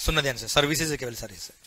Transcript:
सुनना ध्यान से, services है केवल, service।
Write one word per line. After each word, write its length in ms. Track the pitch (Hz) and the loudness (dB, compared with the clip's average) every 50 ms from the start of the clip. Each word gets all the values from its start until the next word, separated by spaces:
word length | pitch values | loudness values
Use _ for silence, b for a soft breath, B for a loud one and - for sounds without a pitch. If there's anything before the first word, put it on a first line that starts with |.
| - | -2
सुनना 160 | - 160 156 | 0 0 2
ध्यान 160 | 143 139 123 | 2 0 0
से, 100 | 113 113 | -2 -2
services 440 | 107 - 147 143 143 156 147 165 156 | 0 4 4 4 4 4 2 0 0
है 60 | 147 | -2
केवल, 180 | 139 135 120 117 | -2 -4 -6 -8
service। 360 | - 117 107 - - - - - - - | -8 -10 -12 -12 -14 -16 -16 -18 -20 -20